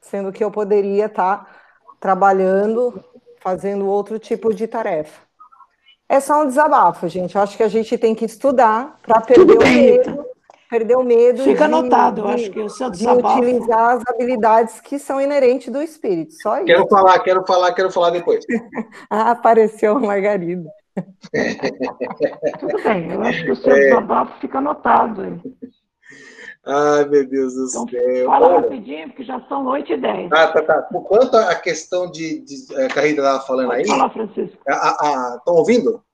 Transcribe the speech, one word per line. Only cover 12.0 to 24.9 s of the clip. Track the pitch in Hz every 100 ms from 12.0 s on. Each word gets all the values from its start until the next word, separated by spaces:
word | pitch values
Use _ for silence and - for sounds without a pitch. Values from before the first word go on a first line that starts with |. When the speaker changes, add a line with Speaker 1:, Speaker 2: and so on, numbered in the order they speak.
| 240 214
Speaker 2:
eu | 208
Speaker 1:
de, |
Speaker 2:
acho | 240 220
que | 185
o | 214
seu | - 254
Speaker 1:
de | 180
Speaker 2:
desabafo | 226 247 214 254
Speaker 1:
utilizar | 240 247 226 226 233 247
as | 240
habilidades | 233 247 254 220 220 233 -
que | - 277
são | - 277
inerentes | 277 285 262 254 254
do | 240
espírito, | 320 - 254 170 160
só | - 214 247
Speaker 3:
Quero | 165 170
Speaker 1:
isso. | 180
Speaker 3:
falar, | - 190 175
quero | 185 185 -
falar, | 180 180
quero | 180 185
falar | 185 170
depois. | 175 170 120 -
Speaker 1:
<laughs> | 233 - 247 220 - -
Ah, | 214 220
apareceu | 233 226 226 214 214 214 208
a |
Margarida. | 220 202 196 208 170 180 160 - _ -
Speaker 2:
<laughs> | - _ - - - - - - 127 - 123 - - - 151 -
Tudo | 285 403
bem, | - 202 165
eu | -
acho | 233 -
que | -
o | -
seu | - 139
Speaker 3:
É. |
Speaker 2:
desabafo | 139 127 - - - -
fica | 254 269
anotado | 285 294 -